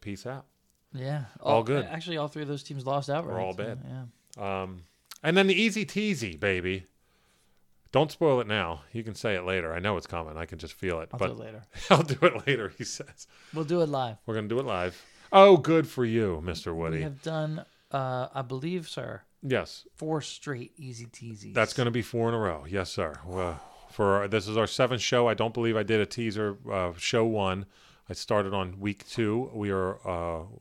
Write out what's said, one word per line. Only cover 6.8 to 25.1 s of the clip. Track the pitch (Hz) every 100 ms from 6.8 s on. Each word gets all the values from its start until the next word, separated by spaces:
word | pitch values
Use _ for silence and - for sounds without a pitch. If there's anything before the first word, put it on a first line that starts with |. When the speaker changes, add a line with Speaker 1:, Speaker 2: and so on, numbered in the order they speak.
| 92 _ _ _ _ _ _ _ _ _ _
Speaker 1:
Don't | 131 151
spoil | - 165 127
it | 107
now. | 107 85 82 -
You | 113
can | 110
say | 101 117 95
it |
later. | 90 95 82
I | 85
know | 98 92
it's | -
coming. | 85 80 78
I | 85
can | 80
just | 82
feel | - 95 82
it. | 82
Speaker 2:
I'll | 123
Speaker 1:
But | -
Speaker 2:
do |
it | 117
later. | 113 110 107 -
Speaker 1:
<laughs> | -
I'll | 156
do | 160 131 170
it | 117 135
later, | 127 98 -
he |
says. | - - - - - - -
Speaker 2:
We'll | 151 151
do | 175
it | 160
live. | 139 123 110 -
Speaker 1:
We're | 110
gonna | 104
do | 117
it | 135
live. | 92 90 - - - -
Oh, | 196 196 175
good | 127 165 151
for | -
you, | 120 113 104 82
Mister | 87 85 -
Woody. | 82 82 80
Speaker 2:
We |
have | 78 135
done, | 165 160 156 156 - _ _
uh, | 139 131 127 127
I | 135
believe, | 123 131 160 180 160
sir, | - 120 110 - _
Speaker 1:
Yes. | 139 120 113 - - -
Speaker 2:
four | 156 156
straight | - - - 127 127 -
easy | 131 117 117
teasies. | - 117 104 107
Speaker 1:
That's | 104 110
gonna | - 120
be | 117
four | 107 117 117
in |
a | 117
row. | 104 78 73
Yes, | 98 90
sir. | - 82 76 85
Well, | 92 90 80 - - -
for, | - 101 98 101
this | 107 98
is | 110
our | 104
seventh | - 127 123
show. | -